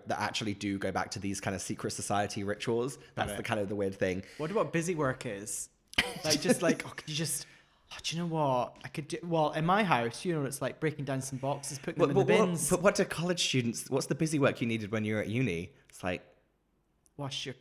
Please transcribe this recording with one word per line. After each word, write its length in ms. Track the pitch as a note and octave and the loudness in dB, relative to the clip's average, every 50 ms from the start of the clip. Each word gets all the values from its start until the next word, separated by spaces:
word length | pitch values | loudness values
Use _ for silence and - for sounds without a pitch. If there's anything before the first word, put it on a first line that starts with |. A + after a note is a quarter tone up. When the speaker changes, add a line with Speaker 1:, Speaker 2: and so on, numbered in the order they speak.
| - | -6
Speaker 1:
that 140 | - - C2+ | -6 -4 -2
actually 340 | G#2+ G#2 - - A#2 G#2+ G2+ | -2 -2 -2 -2 -2 -4 -4
do 240 | G2+ G2+ G2+ G2 G2 | -2 -2 -2 -2 -2
go 140 | G2+ G2 F2+ | -2 -2 -2
back 180 | F#2 F2+ - | -2 -2 -2
to 80 | - G#2 | -4 -6
these 220 | F#2+ G2 G2 - | -4 -4 -4 -4
kind 160 | - A#2+ G2 | -4 -4 -4
of 40 | F#2 - | -4 -4
secret 280 | - A2 - - A2 | -6 -6 -4 -4 -4
society 540 | - - G2+ - G#2+ G2+ G#2 G2 - A2 G2+ | -4 -4 -4 0 0 0 0 0 -2 -4 -4
rituals. 520 | G2 G#2 - - - A2+ A#2 A#2+ C#3+ C#3 | -4 -4 -2 -2 0 0 0 0 -2 -4
Speaker 2:
Got 80 | - - - - | -8 -14 -10 -6
Speaker 1:
That's 160 | - - G2 G2+ | -4 -4 -2 -4
Speaker 2:
it. 40 | G2+ | -4
Speaker 1:
the 40 | G#2+ | -4
kind 180 | A2 A#2+ G#2+ | -2 -2 -2
of 80 | G2+ F#2+ | -2 -2
the 60 | G#2+ | -2
weird 200 | G2+ G2+ G2 G2 | 0 0 -2 0
thing. 260 | - G2+ F#2+ F2+ F2+ F#2+ - - - | 0 0 0 0 -2 -4 -8 -8 -6
Speaker 2:
What 120 | D3 D#3+ | -6 -2
about 220 | G3 A3 F3+ D3 - | 0 -2 -2 0 0
busy 220 | E3 E3 E3+ F#3 | -2 -2 0 0
work 320 | D3+ D3+ C3 B2+ C3 - | 0 0 0 -2 -2 -6
is? 420 | B2+ G#2 G2 G#2 A2 - - - - _ _ _ _ - - - - - F3 - | -8 -8 -8 -8 -8 -8 -8 -8 -10 _ _ _ _ -4 -2 -2 -2 -4 -4 0
Like, 160 | D#3 D3+ C#3+ | 2 2 4
just 220 | - F3+ E3+ - F3+ | 4 4 4 4 4
like, 200 | - - - - | 2 2 0 -2
Speaker 1:
<laughs> 40 | |
Speaker 2:
"Oh, 40 | - | -8
could 180 | - - - - | -12 -12 -10 -8
you 60 | D#3 | -4
just, 300 | D3 E3 C#3+ - - - - - - _ _ _ _ _ - - | -2 -2 -2 -2 -4 -8 -10 -16 -20 _ _ _ _ _ -18 -16
oh, 40 | - - | -10 -6
do 140 | - D#3 | -6 -4
you 60 | E3 F3 | -2 -2
know 60 | E3+ | 0
what? 480 | D#3+ D#3+ D3+ C#3 B2+ B2+ A#2 - - - - | 0 2 2 4 4 2 2 0 -4 -10 -14
I 40 | - | -12
could 200 | - - D3 - | -10 -10 -8 -6
do," 100 | - - - | -8 -8 -4
well, 260 | F3 E3 D#3+ D#3 D3+ - | 0 2 4 4 4 2
in 140 | D#3+ D#3 | 2 2
my 160 | E3+ F#3 G#3 A3 | 4 4 4 4
house, 420 | F3+ D#3 A#2+ A#2 A#2 - - - | 4 4 4 4 2 -2 -2 -2
you 100 | F#3 E3+ | 0 0
know, 100 | D#3 C#3 | 0 0
it's 180 | B2+ C#3 - C#3 | -2 -2 -2 -4
like 160 | B2+ - - | -4 -2 -2
breaking 240 | - D#3 D3 - C#3+ | -2 -2 -2 -2 -4
down 160 | C3 C3+ C3+ | -2 -2 -2
some 180 | C3 - C3+ B2+ | -2 -4 -4 -4
boxes, 400 | C3+ C3+ C#3+ C3 - - D3 C3+ | -2 -2 -2 -2 -4 -8 -10 -8
putting 200 | - - - - | -8 -6 2 4
Speaker 1:
What, 80 | E3+ C#3 | 4 4
Speaker 2:
them 80 | - G3 | 6 6
in 80 | F#3 | 6
Speaker 1:
but 60 | - G#3+ | 6 6
Speaker 2:
the 60 | G#3+ | 6
Speaker 1:
what, 60 | G#3+ | 6
Speaker 2:
bins. 240 | F3+ F3 D#3 E3 - | 4 2 0 2 2
Speaker 1:
but 120 | F3+ - E3 | 2 4 6
what 120 | G3+ G3 | 4 4
do 100 | - F#3+ | 4 2
college 400 | - - - D#3+ F3+ F3+ E3+ - | 0 0 -2 0 0 0 0 0
students, 460 | - - C3 A#2+ A#2 A2 - - - | 2 2 2 2 2 0 -4 -4 -2
what's 160 | - C#3 - | -2 -2 0
the 80 | - D3+ | 0 0
busy 240 | C#3 E3 D#3 D#3+ D3 | 0 0 2 2 4
work 220 | C#3 A#2+ G2 - | 4 4 4 2
you 60 | C3+ | 0
needed 260 | A#2 A2+ A2+ G#2+ F#2+ A2 | 0 0 0 -2 -2 -2
when 120 | A2 G#2+ | 0 0
you 100 | G#2+ A2 | 2 2
were 40 | G#2+ | 0
at 80 | F#2 D#2+ | 0 0
uni? 440 | G#2+ B2 C3 A2+ F2 E2 F2 - - - _ _ | 0 2 2 2 0 -2 -4 -6 -10 -18 _ _
It's 140 | - - - | -14 -8 -4
like, 180 | F#2 F#2 - - - - _ _ _ _ _ _ _ _ _ _ _ _ _ _ _ _ - | -4 -4 -4 -6 -12 -20 _ _ _ _ _ _ _ _ _ _ _ _ _ _ _ _ -10
Speaker 2:
Wash 260 | C#3+ C#3 - - - | -8 -8 -6 -8 -8
your, 100 | C3+ B2 - | -8 -10 -12